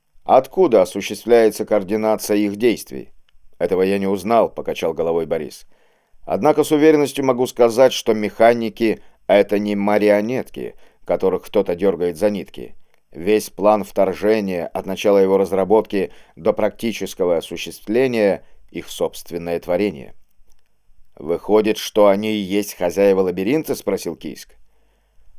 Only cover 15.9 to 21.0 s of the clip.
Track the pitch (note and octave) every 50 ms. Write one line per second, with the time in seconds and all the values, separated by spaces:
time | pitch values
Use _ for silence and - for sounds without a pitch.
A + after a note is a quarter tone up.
15.9 | - G2 F2+ - - - - _ _ - E2 A2 G#2+ - G#2 G#2 - - A2+ A#2
16.9 | G2+ - G2 - - - F#2 F2 E2+ D#2+ D#2 - E2+ E2+ - E2+ D#2+ - - -
17.9 | G#2+ A#2+ C3 C3 A#2+ A2+ G#2 G2 F2+ - - - - - - - - E2+ E2 -
18.9 | - - F2 D#2+ - - - - E2+ E2+ E2+ E2+ E2+ E2+ - F2+ F2 F2+ G#2 G#2
19.9 | E2 C#2 A#1+ G1+ - - - _ _ - - - - - - _ _ _ _ _
20.9 | - -